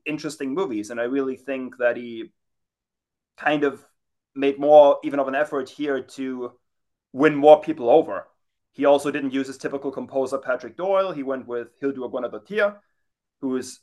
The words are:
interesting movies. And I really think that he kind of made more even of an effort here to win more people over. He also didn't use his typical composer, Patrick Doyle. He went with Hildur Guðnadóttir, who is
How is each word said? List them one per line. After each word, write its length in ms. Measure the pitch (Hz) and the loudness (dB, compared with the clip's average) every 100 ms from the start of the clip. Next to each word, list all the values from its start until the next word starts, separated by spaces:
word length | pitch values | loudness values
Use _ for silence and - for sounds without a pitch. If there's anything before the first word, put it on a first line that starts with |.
interesting 480 | - 151 156 147 139 | -10 -8 -8 -8 -6
movies. 380 | 151 190 107 104 | -4 -4 -6 -8
And 100 | 117 | -6
I 40 | |
really 320 | 120 139 131 127 | -4 -2 -4 -6
think 420 | - 135 127 123 | -8 -8 -8 -2
that 180 | 120 120 | -2 -2
he 360 | 120 113 110 _ _ _ _ _ _ _ _ _ _ _ | -8 -12 -14 _ _ _ _ _ _ _ _ _ _ _
kind 260 | 147 151 | -2 0
of 240 | 143 135 _ _ _ _ _ | -2 -4 _ _ _ _ _
made 240 | 135 139 139 | -2 -2 0
more 400 | 147 151 143 139 | 8 10 10 6
even 160 | 151 139 | 0 -2
of 80 | 135 | -2
an 80 | 135 | -2
effort 320 | 151 143 135 | -2 -4 -8
here 320 | - 147 135 | -8 -4 -4
to 520 | - - 131 127 123 - _ _ _ _ _ | -6 -10 -8 -8 -10 -14 _ _ _ _ _
win 240 | 127 156 143 | 0 2 6
more 240 | 147 151 | 8 8
people 280 | 160 127 117 | 6 -4 4
over. 380 | 156 156 95 - _ _ _ _ | 4 4 -6 -12 _ _ _ _
He 120 | - | -2
also 280 | 139 143 143 | 4 4 2
didn't 200 | 143 135 | -4 -4
use 140 | 135 135 | -4 -6
his 120 | 131 | -8
typical 340 | 147 139 139 | -8 -6 -8
composer, 460 | 131 123 135 131 135 | -10 -8 -4 -4 -4
Patrick 380 | - 127 117 - | -4 -6 -8 -8
Doyle. 360 | 185 190 190 | -2 0 0
He 100 | 151 | -4
went 240 | 135 131 113 | -6 -8 -6
with 220 | 120 113 _ | -8 -10 _
Hildur 280 | 139 131 123 | -6 -6 -8
Guðnadóttir, 720 | 131 120 107 - 208 208 202 _ _ _ _ _ _ | -6 -8 -10 -8 -2 -2 -4 _ _ _ _ _ _
who 140 | 139 127 | -6 -6
is 240 | 123 - | -6 -16